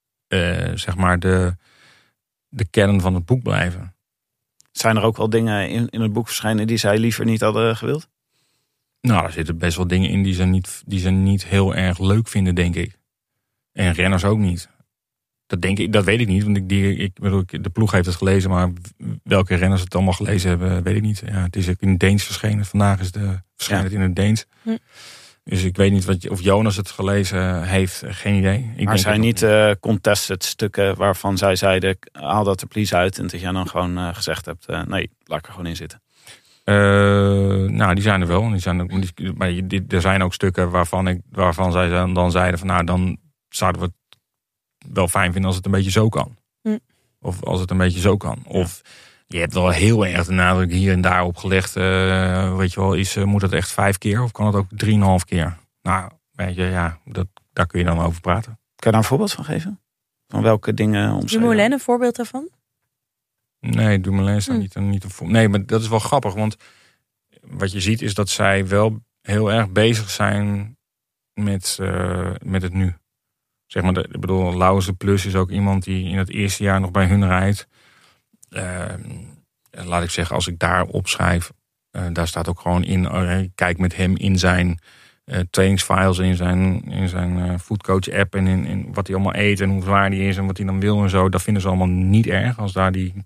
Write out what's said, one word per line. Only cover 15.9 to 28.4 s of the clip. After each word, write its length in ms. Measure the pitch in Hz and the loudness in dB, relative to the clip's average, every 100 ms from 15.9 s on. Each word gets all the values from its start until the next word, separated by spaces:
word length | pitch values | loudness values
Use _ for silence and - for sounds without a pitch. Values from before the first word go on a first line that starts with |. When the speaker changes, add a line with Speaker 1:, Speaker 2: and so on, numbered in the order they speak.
Speaker 1:
dat 100 | 107 | 2
weet 160 | 92 113 | 2 2
ik 80 | 107 | 2
niet, 160 | 92 | 2
want 140 | 104 98 | 2 0
ik, 120 | 92 | 0
die, 260 | 98 98 95 | 2 2 0
ik 180 | 98 | -4
bedoel, 260 | - 101 95 | -4 0 0
ik, 240 | 92 - | 0 -4
de 60 | 98 | -4
ploeg 220 | 110 107 | 0 2
heeft 140 | 92 87 | 2 0
het 100 | 87 | 0
gelezen, 340 | 95 98 95 | 2 2 2
maar 200 | 92 90 87 - - - 101 | 2 0 -2 -14 -14 -12 -8
welke 320 | - 98 92 90 | 0 2 2 2
renners 260 | 92 95 | 2 2
het 140 | 90 104 | 0 0
allemaal 180 | 98 | 0
gelezen 360 | 87 104 104 92 | 0 -2 -2 0
hebben, 340 | 87 92 90 | 0 0 -2
weet 120 | 90 104 | 0 0
ik 60 | |
niet. 200 | 107 101 113 | 0 -4 -4
Ja, 160 | 98 | -4
het 140 | 87 95 | -2 -2
is 140 | 90 | -2
ook 100 | 90 | 0
in 100 | 98 | 2
het 100 | 92 | 4
Deens 240 | 98 101 | 4 2
verschenen. 420 | - - 107 104 101 | 0 -4 -2 -2 0
Vandaag 340 | 104 101 95 | 2 2 2
is 120 | 92 | -2
de, 280 | 104 101 92 - - | -4 -4 -6 -10 -10
verscheen 220 | - 98 | -4 -2
Speaker 2:
Ja. 60 | |
Speaker 1:
het 80 | 95 | -2
in 80 | 101 | 0
het 140 | 92 90 | 0 2
Deens. 300 | 101 110 - _ | 2 2 -2 _
Speaker 3:
Hm. 160 | 226 226 _ - - - - _ | -6 -6 _ -20 -20 -20 -20 _
Speaker 1:
Dus 200 | - 92 | -6 -2
ik 120 | 92 90 | -2 2
weet 140 | 98 | 2
niet 140 | 98 92 | 2 2
wat, 240 | 95 - | -2 -4
of 120 | 95 | -2
Jonas 340 | 92 98 110 98 | 2 4 2 0
het 140 | 101 | -6
gelezen 720 | - 95 101 95 95 92 90 | -4 0 0 0 -2 -2 -2
heeft, 400 | 90 95 92 - - | 0 0 0 -4 -12
geen 280 | - 101 | -6 0
idee. 220 | 101 | 2